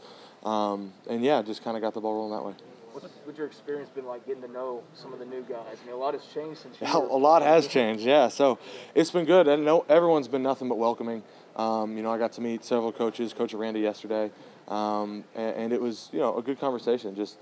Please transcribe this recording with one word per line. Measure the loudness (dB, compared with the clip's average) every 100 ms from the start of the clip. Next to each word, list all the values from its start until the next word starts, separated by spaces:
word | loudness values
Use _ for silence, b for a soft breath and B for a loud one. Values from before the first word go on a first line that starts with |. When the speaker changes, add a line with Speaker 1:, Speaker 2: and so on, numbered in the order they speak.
| B B B B
Speaker 1:
Um, | -4 -2 -2 -4 -8 -14 -8
and, | -2
yeah, | 2 2
just | 0 -6
kinda | -8 -6
got | -6
the | -4
ball | -4
rolling | -4 -4 -6
that |
way. | -8 -12 -18 -20 -20
Speaker 2:
What's, | -18 -18 -18
what's | -18 -10
your | -12
experience | -10 -10 -10 -10
been | -12 -10
like | -10 -10
getting | -10
to | -10
know | -10 -8 -10 -12
some | -18 -16
of | -14
the |
new | -12 -12
guys? | -10 -12 -12 -16
I | -14
mean, |
a | -6
lot | -4
has | -4 -8
changed | -10 -10 -14
since | -18 -10
you | -2
Speaker 1:
<laughs> |
Yeah, | 0
Speaker 2:
were | 0
Speaker 1:
a | 4
lot | 6 6
has | 8 6 4
changed, | 2 2 0
yeah. | 4 4 4
So | 4 2 2 B B B
it's | 2 2
been | 2
good. | 6 6 8
And | 6
no, | 4 2 6
everyone's | 6 6 4 2
been | -2
nothing | 0 -2 -2
but | 0
welcoming. | 0 0 -4 -8 -10 B B
Um, | -4 -2 0 -2 -4
you |
know, | -2
I | -2
got | -2
to | -2
meet | -4 -6
several | -2 0 0
coaches, | -2 -2 -2 -6
Coach | -4 -4
Aranda | -4 -4 -2
yesterday. | -2 -2 -4 -4 -4 B B B -8
Um, | -4 -2 -2 -4 -8 -12
and, | -6 -6 -4
and | -2
it | -2
was, | -2 -6 -8
you | -2
know, | -2 -2
a |
good | -4 -4
conversation, | -4 -2 -2 -2 -2 -6
just | -8 -8